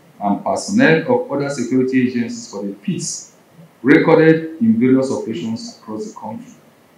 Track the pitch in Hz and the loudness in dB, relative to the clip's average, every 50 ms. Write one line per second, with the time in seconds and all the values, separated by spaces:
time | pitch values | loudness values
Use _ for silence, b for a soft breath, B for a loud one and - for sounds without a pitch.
0 | _ _ _ - 104 101 101 - - 101 95 - - - 98 117 139 156 160 160 | _ _ _ -6 -4 -2 -2 -2 -2 -4 -4 -4 -4 -2 2 2 4 4 4 2
1 | 151 127 123 - - - - 139 143 139 - 127 117 - 131 127 127 131 131 131 | 2 0 0 -2 -2 -2 -4 -4 -4 -4 -4 -4 -4 0 0 0 0 2 2 0
2 | 123 117 113 120 117 113 117 117 - - - 101 101 98 98 - - - 165 151 | 0 0 0 -2 -4 -4 -6 -12 -12 -12 -10 -10 -8 -10 -10 -8 -6 -6 -6 -6
3 | 151 - - - - - _ _ _ _ _ - - - _ _ - 127 151 - | -6 -8 -10 -12 -14 -18 _ _ _ _ _ -20 -20 -20 _ _ 2 4 4 4
4 | - 165 160 156 156 160 160 160 160 - - - 120 113 110 113 123 131 131 131 | 6 6 4 6 6 6 4 4 2 -6 -6 0 2 2 2 4 4 4 4 2
5 | 131 135 - - 107 110 110 117 120 113 113 117 - - - - - 110 110 110 | 2 0 -4 -6 -6 -6 -8 -8 -8 -8 -8 -8 -10 -12 -16 -18 -16 -14 -12 -12
6 | 107 - - - - - - - - - - _ _ _ _ _ _ _ _ | -12 -12 -14 -14 -14 -12 -12 -14 -16 -18 -20 _ _ _ _ _ _ _ _